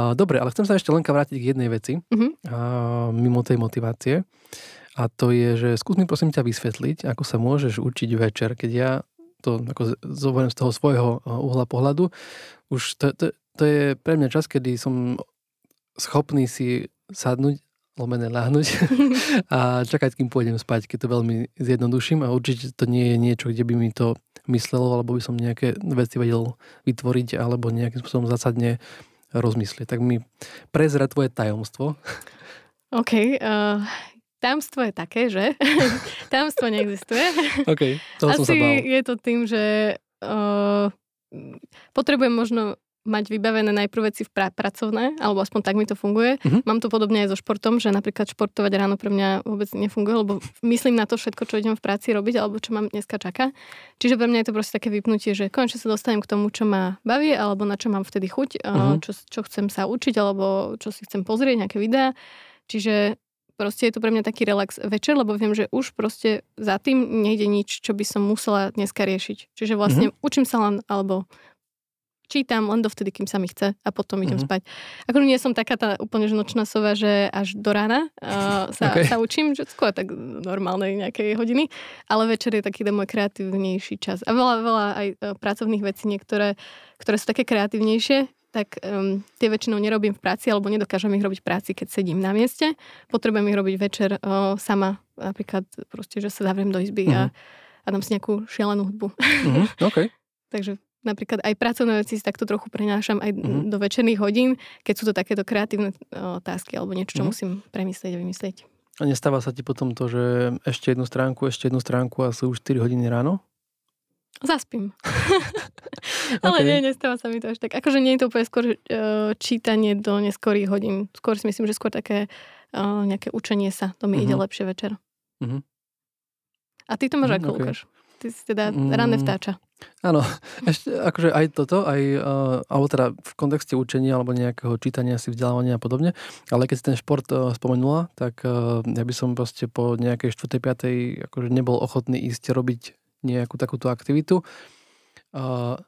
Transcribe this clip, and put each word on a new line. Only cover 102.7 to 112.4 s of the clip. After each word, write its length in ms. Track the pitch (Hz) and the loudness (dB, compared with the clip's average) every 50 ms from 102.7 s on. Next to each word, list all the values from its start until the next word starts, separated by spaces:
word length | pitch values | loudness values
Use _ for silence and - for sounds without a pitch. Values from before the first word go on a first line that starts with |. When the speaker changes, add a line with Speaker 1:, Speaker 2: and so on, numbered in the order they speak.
Speaker 2:
prenášam 480 | - 214 208 208 202 208 208 - 214 202 | -6 -4 -2 0 0 0 0 0 -2 0
aj 100 | - 208 | 0 -2
Speaker 1:
Mhm. 400 | 196 - - - 196 143 160 214 | -4 -2 -2 -2 -2 0 -2 -2
Speaker 2:
do 80 | 208 | -2
večerných 420 | 196 202 196 - - 233 226 226 196 | 0 -2 0 0 2 2 2 4 2
hodín, 380 | 208 202 208 240 254 254 262 - - - - - | 2 2 2 4 4 2 2 0 -4 -16 -20 -8
keď 140 | - - 208 | -2 -2 -2
sú 80 | - 220 | 0 0
to 80 | 214 | -2
takéto 300 | 196 196 180 - 214 202 | 0 0 0 -2 -2 -2
kreatívne, 480 | 190 - 226 202 214 214 220 202 208 196 | -2 0 0 -2 -2 -2 -2 -2 -2 -2
e, 260 | 190 - - - - | -4 -8 -14 -16 -12
otázky 600 | - 196 180 175 180 180 185 180 185 - - - 185 | -10 -8 -8 -8 -8 -8 -8 -8 -8 -10 -10 -8 -8
alebo 160 | 180 190 190 | -6 -6 -6
niečo, 180 | 185 190 - | -6 -6 -6
čo 80 | - 135 | -4 -2
Speaker 1:
Mhm. 80 | 131 175 | -2 -2
Speaker 2:
musím 220 | 226 - 202 185 180 196 - _ | -2 -4 -6 -6 -6 -8 -10 _
premyslieť 460 | - 196 185 190 190 - - 185 180 | -8 -6 -6 -6 -6 -8 -8 -8 -8
a 40 | 175 | -6
vymyslieť. 380 | 180 180 185 - - 190 185 - - _ _ _ _ _ _ | -6 -8 -8 -8 -8 -10 -10 -10 -18 _ _ _ _ _ _
Speaker 1:
A 80 | - 151 | -4 0
nestáva 380 | 143 135 123 - 143 139 131 | 0 0 0 0 0 0 0
sa 80 | 117 139 | -2 -4
ti 100 | 123 135 | -8 -8
potom 320 | 123 - 127 - 135 127 | -6 -6 -4 -4 -4 -4
to, 140 | 117 - 127 | -2 -4 -4
že 180 | 120 120 123 123 123 123 123 123 120 120 - | -2 -2 0 0 0 0 0 0 0 -2 -4
ešte 320 | - 143 123 - - 131 127 | -4 -4 -6 -4 0 -2 0
jednu 100 | 127 127 | 0 -2
stránku, 400 | 123 - 131 131 131 127 - 139 | -4 -2 -2 -2 -2 -2 -2 -2
ešte 220 | 135 120 - - | -4 -2 -2 -2
jednu 100 | 131 127 127 | 0 0 0
stránku 440 | - - 123 123 127 123 - - | -2 0 0 0 0 -2 -2 -2
a 80 | 131 123 | -2 -2
sú 180 | 117 - | -2 -2